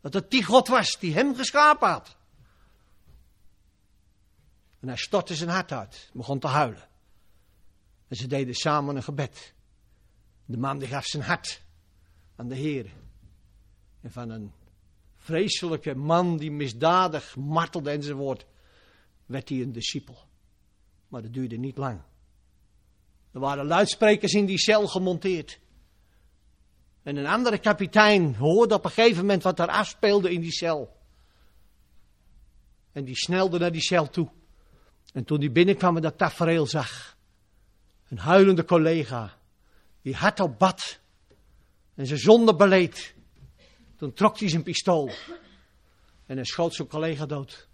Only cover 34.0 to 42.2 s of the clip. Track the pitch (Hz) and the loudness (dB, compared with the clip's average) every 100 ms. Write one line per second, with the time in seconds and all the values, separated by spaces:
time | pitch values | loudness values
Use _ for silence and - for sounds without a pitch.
34 | 151 - 165 - _ _ _ _ _ _ | 0 -4 -4 -6 _ _ _ _ _ _
35 | _ - 113 151 143 123 180 196 180 165 | _ -10 -4 -2 0 4 4 4 2 2
36 | 156 - 175 - 165 165 143 156 117 - | -2 -2 -2 0 0 0 0 -2 -6 -10
37 | - _ _ _ _ _ _ _ _ _ | -18 _ _ _ _ _ _ _ _ _
38 | _ 110 87 185 196 180 165 175 160 165 | _ -8 4 6 8 6 4 4 4 0
39 | - 123 107 - _ _ _ _ _ _ | -2 -8 -10 -16 _ _ _ _ _ _
40 | 135 135 196 - 180 113 185 - - - | -10 0 -2 0 -4 2 2 2 -12 -14
41 | _ _ _ _ _ _ _ _ _ - | _ _ _ _ _ _ _ _ _ -10
42 | 135 147 | -6 0